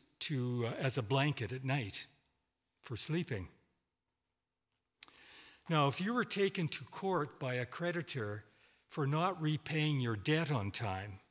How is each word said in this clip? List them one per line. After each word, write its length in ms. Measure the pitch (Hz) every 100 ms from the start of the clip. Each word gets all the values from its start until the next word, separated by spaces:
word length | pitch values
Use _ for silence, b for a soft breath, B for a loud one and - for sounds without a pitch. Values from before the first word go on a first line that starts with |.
| _ _
to, 480 | - 135 123 120 113
uh, 60 | -
as 180 | 135 135
a 40 |
blanket 500 | 104 135 147 - 104
at 120 | 131
night 440 | 131 143 101 - - _ _ _ _ _ _ _
for 140 | - 117
sleeping. 500 | - 165 - 101 85 - _ _ _ _ _ _ _ _ _ _ _ _ _ _ - B B B B B -
Now, 180 | 156 139
if 140 | -
you 120 | 196
were 120 | 240
taken 420 | - 202 196 190 151
to 180 | - 120
court 520 | - 190 175 147 -
by 160 | 131
a 100 | 123
creditor 800 | 120 - 170 175 - 131 107 104 - b b b _
for 180 | - 139
not 340 | 156 185 175
repaying 600 | 156 156 - 151 151 139
your 160 | 120 104
debt 340 | 120 156 160
on 220 | 127 101
time 480 | - 107 92 104 98 -